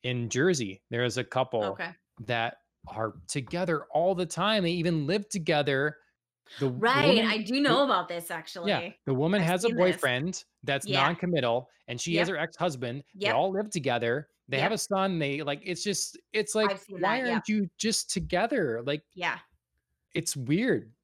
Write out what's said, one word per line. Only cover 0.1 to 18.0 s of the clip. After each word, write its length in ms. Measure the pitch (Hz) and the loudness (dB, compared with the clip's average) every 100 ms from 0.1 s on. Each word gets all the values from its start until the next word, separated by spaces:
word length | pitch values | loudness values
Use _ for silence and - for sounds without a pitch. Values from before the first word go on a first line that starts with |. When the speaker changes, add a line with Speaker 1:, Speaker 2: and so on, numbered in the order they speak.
| 123 117 | -2 -2
Speaker 1:
Jersey. 520 | 120 170 160 107 92 _ | 2 2 2 -2 -8 _
There 140 | 117 | 0
is 140 | 123 120 | 0 0
a 60 | |
couple 580 | 120 - 131 117 104 98 | -2 -2 0 0 -2 -2
Speaker 2:
Okay. 120 | 175 180 _ _ | -8 -10 _ _
Speaker 1:
that 360 | 117 120 117 - _ _ - | -4 0 0 -4 _ _ -14
are 340 | 107 110 90 - | -6 -6 -6 -8
together 580 | 147 123 170 180 156 - | -8 -4 -4 -2 -2 -2
all 220 | 151 175 180 | 0 2 0
the 100 | 180 | -2
time. 380 | - 196 214 | -2 0 2
They 80 | 170 | 2
even 360 | 175 170 160 139 | 0 0 0 0
live 220 | 202 202 | -2 -2
together. 680 | 208 160 151 143 135 147 147 _ _ _ _ _ - | -6 2 2 4 2 0 -4 _ _ _ _ _ -4
The, 240 | 139 123 220 | -2 0 2
the 80 | 269 | 4
Speaker 2:
Right, 220 | 294 220 | 6 6
Speaker 1:
woman, 40 | 220 | 4
Speaker 2:
I 160 | 220 | 0
do 160 | 202 262 285 | 0 2 4
Speaker 1:
the 140 | 240 | 4
Speaker 2:
know 20 | |
about 240 | 277 196 170 | 4 2 0
this, 240 | 170 170 165 160 190 | -8 -6 -8 -8 -6
Speaker 1:
Yeah, 180 | 180 165 | 0 0
Speaker 2:
actually. 200 | 175 - - | -2 -10 -4
Speaker 1:
the 80 | |
woman 280 | 131 156 202 | 0 2 2
Speaker 2:
I've 20 | |
Speaker 1:
has 200 | 170 180 233 | 2 2 0
a 40 | |
Speaker 2:
seen 80 | 170 | 4
this. 260 | 180 165 | 4 4
Speaker 1:
boyfriend 400 | 135 123 160 180 - _ | 0 0 -2 -6 -14 _
that's 240 | 127 139 107 | -4 -2 0
Speaker 2:
Yeah. 20 | |
Speaker 1:
non-committal, 800 | 139 139 170 180 165 123 117 127 _ - | 2 2 2 0 0 2 0 -2 _ -12
and 120 | 123 | -8
she 140 | - 165 | -2 0
has 100 | 175 | 0
Speaker 2:
Yep. 20 | |
Speaker 1:
her 80 | 151 | -2
ex-husband. 680 | 165 - 175 131 123 135 - 190 | -4 -2 -2 -2 -6 -6 -12 -4
They 60 | 202 | 0
Speaker 2:
Yep. 60 | 127 | 2
Speaker 1:
all 160 | 185 | 2
live 180 | 190 214 | 0 -4
together. 600 | 175 131 120 117 127 151 _ - | -2 0 0 2 0 -4 _ -4
They 100 | 135 | 0
have 100 | 165 | 0
a 40 | 214 | 0
Speaker 2:
Yep. 20 | |
Speaker 1:
son. 400 | - 196 196 170 | -2 0 0 0
They, 220 | 143 139 | 0 -2
like, 180 | 147 147 | -4 -4
it's 200 | 151 170 | -6 -4
just, 360 | 208 190 - - _ | -2 -2 -4 -10 _
it's 220 | 214 214 220 | -4 0 2
like, 160 | 208 | 0
Speaker 2:
I've 80 | 196 | 0
seen 220 | - 185 | -8 -2
Speaker 1:
"Why 200 | 185 233 | 0 2
Speaker 2:
that, 20 | 254 | 0
yep. 180 | 226 | -2
Speaker 1:
aren't 40 | 214 | 0
you 200 | 214 190 _ | 0 0 _
just 340 | 220 214 | -2 -2